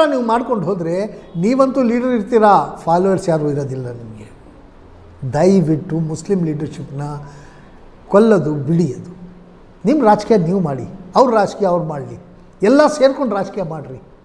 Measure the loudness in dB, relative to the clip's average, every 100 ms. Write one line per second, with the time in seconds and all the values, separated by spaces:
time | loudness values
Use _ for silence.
0 | 6 2 0 0 0 -2 -2 -4 -4 -4
1 | -4 -10 -12 -4 0 2 2 2 0 0
2 | 0 -2 0 4 6 4 2 -6 -2 2
3 | 2 0 0 0 0 -4 -6 -8 -10 -12
4 | -16 -18 -20 -20 -20 -20 -20 -20 -20 -20
5 | -20 -12 -6 2 4 4 2 0 -2 -4
6 | -4 -6 -4 -2 -2 -4 -6 -10 -12 -10
7 | -10 -10 -14 -20 -20 -20 -20 -20 -20 -20
8 | 0 4 6 4 2 -4 0 0 0 -4
9 | -14 -18 -20 -20 -20 -20 -20 -6 0 2
10 | 4 2 2 2 2 0 -2 -4 -10 -14
11 | -2 2 4 4 0 0 0 0 -2 -8
12 | -12 -16 -20 -20 -20 -2 4 4 4 4
13 | 2 2 -2 -4 -6 -6 -8 -10 -14 -18
14 | -20 -20